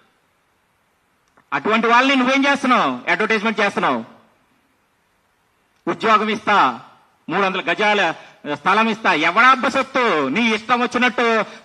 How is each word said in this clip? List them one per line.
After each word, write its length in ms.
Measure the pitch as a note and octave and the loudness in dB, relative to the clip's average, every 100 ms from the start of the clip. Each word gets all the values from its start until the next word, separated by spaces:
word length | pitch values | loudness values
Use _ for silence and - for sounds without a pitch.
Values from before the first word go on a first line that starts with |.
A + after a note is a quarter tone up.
| _ _ _ _ _ _ _ _ _ _ _ _ _ _ _ | _ _ _ _ _ _ _ _ _ _ _ _ _ _ _
అటువంటి 340 | C#3+ G3+ A3+ A3+ | -6 -2 0 4
వాళ్ళని 280 | A#3 C4+ C4+ | 4 4 2
నువ్వేం 300 | B3+ C4+ C#4 | 2 2 0
చేస్తున్నావు? 680 | C#4 C4 A3 D3+ B2 C3+ | 0 2 2 0 -4 -4
అడ్వర్టైజ్‌మెంట్ 480 | F3 G#3+ A3 A3 A3 | -2 0 -2 -2 -2
చేస్తున్నావు. 460 | G3+ G#3+ F3 B2 A#2 - _ _ _ _ _ _ _ _ _ _ _ _ _ _ _ _ - | -2 0 -2 -2 -6 -20 _ _ _ _ _ _ _ _ _ _ _ _ _ _ _ _ -8
ఉద్యోగం 420 | E3 G#3+ G#3 G#3+ | -4 2 2 0
ఇస్తా, 520 | G3+ - G3 C3+ A#2+ - _ _ _ - | -4 0 2 2 -2 -14 _ _ _ -6
మూడు 120 | F3 | -2
వందల 200 | F#3+ F#3 D#3 | -2 -2 -4
గజాల 420 | F3 G#3 G#3 E3+ D3 - - C#3+ | -2 0 0 0 -4 -14 -16 -10
స్థలం 360 | C#3+ F#3 G3+ A3+ | -4 0 2 0
ఇస్తా, 240 | G#3 G3+ | -2 -2
ఎవడాబ్బ 540 | D#3 E3 F#3+ B3+ C4 C#4 | 0 0 4 4 4 2
సొత్తు 600 | C4+ C4 C4 A#3 D#3 C3+ | -2 -2 0 0 0 0
నీ 280 | F3 A#3 G#3+ | 0 0 -2
ఇష్టం 260 | A3 B3 | -2 -2
వచ్చినట్టు 640 | A#3+ B3 B3 - A#3 A3 F#3+ - | 0 0 -2 0 0 0 -4 -12